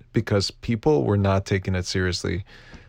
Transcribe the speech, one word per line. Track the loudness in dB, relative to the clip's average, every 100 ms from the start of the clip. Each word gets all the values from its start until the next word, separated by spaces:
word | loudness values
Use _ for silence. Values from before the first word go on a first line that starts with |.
| -4
because | -2 2 0 0
people | -4 -4 0 2 2
were | 2 2
not | 2 2
taking | 0 -2 -2
it | -4
seriously. | -2 -2 -2 -2 -4 -6 -8 -18 -20 -20